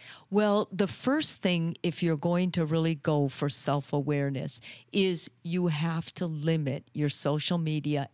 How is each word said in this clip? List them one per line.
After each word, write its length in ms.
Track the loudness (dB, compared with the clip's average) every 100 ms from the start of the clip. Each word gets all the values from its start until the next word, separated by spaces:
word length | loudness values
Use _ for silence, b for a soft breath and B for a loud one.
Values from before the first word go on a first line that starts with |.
| B B B
Well, 380 | 2 4 2 0
the 140 | 0 -2
first 540 | 0 0 2 0 0
thing, 340 | 0 2 0 -2
if 220 | -4 0
you're 140 | 0 0
going 340 | 2 2 2
to 140 | 0 0
really 280 | 2 2
go 360 | 0 0 2 2
for 200 | 0 -4
self-awareness, 1120 | -2 0 0 0 -2 0 0 0 -2 -6 -8 B B B
is 380 | 0 2 0 -4 _
you 240 | -4 0 0
have 460 | 0 0 -2 -4 -4
to 120 | -4
limit 560 | -2 0 2 0 -4 -8
your 160 | -2 -2
social 480 | 0 0 0 0 0
media 520 | 0 -2 0 -2 -2